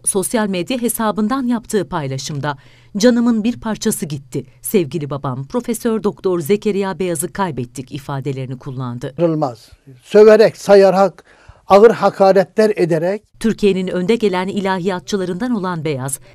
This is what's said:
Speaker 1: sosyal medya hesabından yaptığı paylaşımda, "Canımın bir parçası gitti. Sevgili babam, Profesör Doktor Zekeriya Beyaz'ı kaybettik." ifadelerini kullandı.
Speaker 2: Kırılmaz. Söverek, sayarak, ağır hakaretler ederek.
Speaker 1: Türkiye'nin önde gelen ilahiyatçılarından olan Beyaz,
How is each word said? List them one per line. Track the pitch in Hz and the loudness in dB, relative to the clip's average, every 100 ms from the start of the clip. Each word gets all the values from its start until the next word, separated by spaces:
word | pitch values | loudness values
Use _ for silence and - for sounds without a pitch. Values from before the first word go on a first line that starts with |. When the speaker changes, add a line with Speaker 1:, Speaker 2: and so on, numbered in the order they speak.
Speaker 1:
sosyal | - 196 180 233 214 | -6 -4 -2 -2 -2
medya | 185 170 254 | -4 -4 -4
hesabından | 240 - 220 202 214 269 240 | -4 -2 -4 -2 -2 -2 -2
yaptığı | 240 - 214 160 | -4 -4 -4 -4
paylaşımda, | 180 139 131 - 147 147 143 - _ - 202 | -6 -6 -6 -8 -6 -6 -8 -12 _ -12 0
"Canımın | 233 240 233 226 | 2 4 2 0
bir | 208 247 | -2 -4
parçası | 220 202 220 208 160 | -6 -6 -4 -4 -6
gitti. | 143 - 143 - _ | -10 -10 -10 -10 _
Sevgili | - 214 147 170 143 | -2 -2 -2 -4 -6
babam, | 139 139 127 139 | -6 -6 -8 -6
Profesör | 247 240 226 240 220 | -6 -4 -4 -4 -2
Doktor | 208 143 190 175 | -4 -4 -2 -2
Zekeriya | 143 208 214 196 196 175 | 0 -2 0 -2 -2 -4
Beyaz'ı | 185 165 175 | -4 -4 -6
kaybettik." | - 190 131 120 - - | -4 -4 -6 -10 -12 -14
ifadelerini | 135 - 139 143 131 131 131 | -12 -10 -8 -6 -8 -8 -12
kullandı. | 143 127 127 120 - 143 | -12 -10 -10 -10 -10 -2
Speaker 2:
Kırılmaz. | 170 156 143 117 - _ - 127 | -2 0 -4 -6 -18 _ -20 -20
Söverek, | - 208 214 214 202 - | 2 6 8 8 6 2
sayarak, | - 202 196 185 196 - - _ - - - | 4 6 6 4 2 -2 -20 _ -20 -12 2
ağır | 196 226 | 6 8
hakaretler | 151 196 - 196 190 170 - 220 208 | 6 0 4 4 4 2 2 0 2
ederek. | 175 160 175 208 _ - | 0 0 -2 -6 _ -4
Speaker 1:
Türkiye'nin | 226 - 202 185 185 | -4 0 0 0 -2
önde | 180 180 233 | -2 0 0
gelen | 208 180 190 | 0 -2 -4
ilahiyatçılarından | 196 190 190 180 180 - 208 180 180 254 | -4 -2 -2 -2 -4 -4 -6 -4 -6 -4
olan | 220 185 170 | -4 -4 -6
Beyaz, | 156 135 135 - - | -6 -6 -6 -10 -12